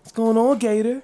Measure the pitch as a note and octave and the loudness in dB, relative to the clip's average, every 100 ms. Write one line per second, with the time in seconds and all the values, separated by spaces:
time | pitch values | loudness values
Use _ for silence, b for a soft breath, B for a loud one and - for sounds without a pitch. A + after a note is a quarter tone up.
0 | - - A3+ A3 A#3+ C4+ A3+ G#3+ A3 C4 | -12 -4 0 2 2 0 0 0 -2 -4